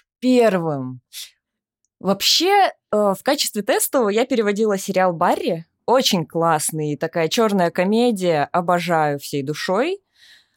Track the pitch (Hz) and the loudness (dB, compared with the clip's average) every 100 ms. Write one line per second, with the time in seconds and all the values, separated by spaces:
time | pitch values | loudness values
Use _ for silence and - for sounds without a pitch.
0 | - _ 247 254 226 190 165 143 127 127 | -20 _ 2 4 4 2 -2 -4 -6 -12
1 | - - - _ _ _ _ _ _ _ | -16 -18 -18 _ _ _ _ _ _ _
2 | 185 196 - - 339 403 370 - _ 214 | -2 -2 0 0 4 4 2 0 _ 0
3 | 208 190 - 285 - 214 202 359 - 285 | 0 0 0 -2 -2 -6 -2 -2 0 0
4 | 214 208 262 254 208 202 220 196 - 185 | 0 0 0 0 0 0 0 -2 -2 0
5 | 185 170 180 320 349 165 165 _ - 247 | 0 2 0 0 -2 -6 -8 _ 0 2
6 | 254 190 151 170 165 156 - 156 151 147 | 2 0 -2 -2 0 0 -2 -4 -6 -4
7 | 160 175 160 - 220 202 170 160 185 220 | -4 -2 -2 0 0 2 0 0 0 2
8 | 247 202 180 156 143 170 175 175 170 165 | 0 0 0 0 0 -2 0 0 0 0
9 | 151 143 - 147 139 151 - 185 302 392 | 0 -2 -6 -6 -6 -6 -4 -2 -2 -4
10 | _ _ - - _ | _ _ -20 -20 _